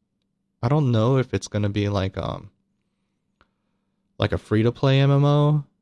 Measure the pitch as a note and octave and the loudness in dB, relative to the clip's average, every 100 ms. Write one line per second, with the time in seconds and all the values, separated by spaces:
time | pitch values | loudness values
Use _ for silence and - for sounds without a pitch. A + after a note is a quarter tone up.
0 | _ _ _ _ _ _ A#2+ D3 C3+ A2+ | _ _ _ _ _ _ -2 0 2 2
1 | A#2 C3+ B2 F#2+ - G#2 G#2 G#2 G2+ G2+ | 2 0 0 -4 -6 -4 -2 -2 -2 -2
2 | F#2+ - - - G2+ _ _ _ _ _ | -4 -6 -8 -8 -14 _ _ _ _ _
3 | _ _ _ _ _ _ _ _ _ _ | _ _ _ _ _ _ _ _ _ _
4 | _ - G#2 F#2 - G#2+ A2+ - C3+ C3+ | _ -4 -2 -2 -2 0 0 0 0 2
5 | C#3 C#3 C#3+ D3 D3 D3+ - _ | 2 2 2 2 2 0 -4 _